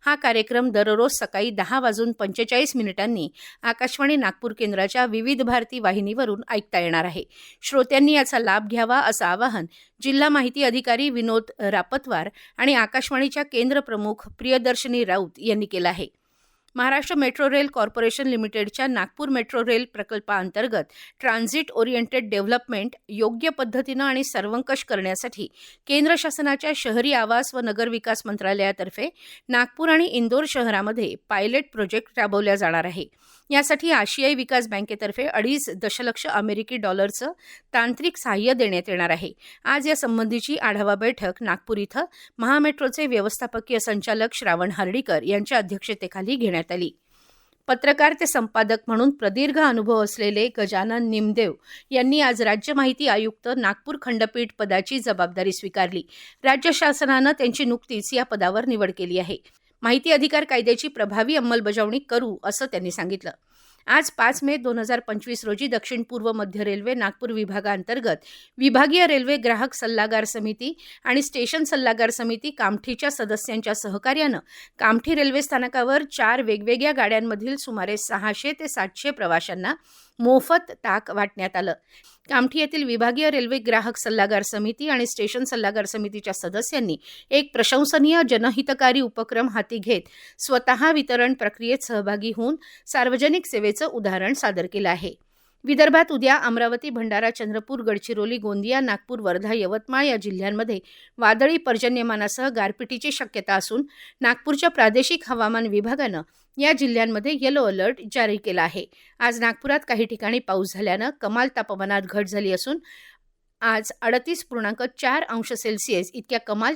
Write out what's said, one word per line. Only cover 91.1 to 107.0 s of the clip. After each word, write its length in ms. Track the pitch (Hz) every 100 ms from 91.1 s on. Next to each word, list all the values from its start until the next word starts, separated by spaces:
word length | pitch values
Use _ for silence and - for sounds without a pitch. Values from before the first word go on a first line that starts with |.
| 247 247
प्रक्रियेत 500 | 262 220 - 233 233
सहभागी 480 | - 226 202 208 214 220
होऊन 200 | 233 311 - - -
सार्वजनिक 600 | 285 254 247 294 339 359
सेवेचं 400 | 233 208 202 311
उदाहरण 460 | 233 202 185 190
सादर 340 | 180 214 190 175
केलं 160 | 202 190
आहे. 260 | 175 180 - _ _ _ _
विदर्भात 480 | 254 285 302 311 330
उद्या 240 | 294 262 285
अमरावती, 540 | 254 233 233 240 302
भंडारा, 400 | 233 226 208 226
चंद्रपूर, 500 | 240 220 214 214 262
गडचिरोली, 560 | 220 202 - 220 208 240
गोंदिया, 420 | 208 202 202 262
नागपूर, 400 | 262 202 _ 240
वर्धा, 340 | 202 180 208
यवतमाळ 500 | 226 185 214 214 262
या 120 | 285 233
जिल्ह्यांमध्ये 600 | 202 185 196 208 226 202 - - - -
वादळी 380 | 226 220 269 330
पर्जन्यमानासह 920 | 330 226 247 247 233 214 208 - 262
गारपिटीची 640 | 226 196 208 240 247 294
शक्यता 420 | 277 247 214 190
असून 280 | 196 - 220 285 - - _
नागपूरच्या 500 | 247 247 - 285 339
प्रादेशिक 540 | 339 220 220 262 - -
हवामान 380 | 247 214 226 226
विभागानं 560 | 208 208 269 254 175 160 _ _ -
या 140 | 285
जिल्ह्यांमध्ये 600 | 294 277 233